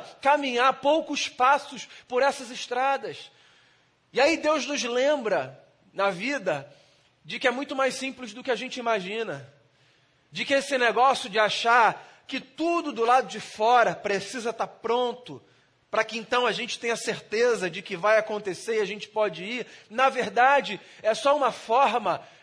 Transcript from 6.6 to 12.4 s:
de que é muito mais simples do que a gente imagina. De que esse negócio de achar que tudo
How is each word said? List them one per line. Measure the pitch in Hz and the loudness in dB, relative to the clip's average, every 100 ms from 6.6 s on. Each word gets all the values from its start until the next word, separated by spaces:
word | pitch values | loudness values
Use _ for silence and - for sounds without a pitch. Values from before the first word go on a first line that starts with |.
| 135 _ _ _ _ _ | -6 _ _ _ _ _
de | 151 226 | -14 -4
que | 254 | -2
é | |
muito | 247 294 269 | -2 -4 -2
mais | 262 269 | -2 -2
simples | 262 247 247 | -8 -10 -14
do | 214 | -8
que | 254 | -4
a | 226 | -4
gente | 247 254 | -6 -6
imagina. | 233 220 185 220 214 139 127 _ _ _ _ _ _ _ _ | -2 -2 -2 -6 -8 -10 -14 _ _ _ _ _ _ _ _
De | 160 240 | -8 0
que | |
esse | 277 277 269 | 0 0 0
negócio | 240 214 262 247 240 | 2 4 4 2 -2
de | 208 | 0
achar | 208 - 233 240 214 - - _ - | 0 2 4 6 6 2 -8 _ -10
que | |
tudo | 269 | -10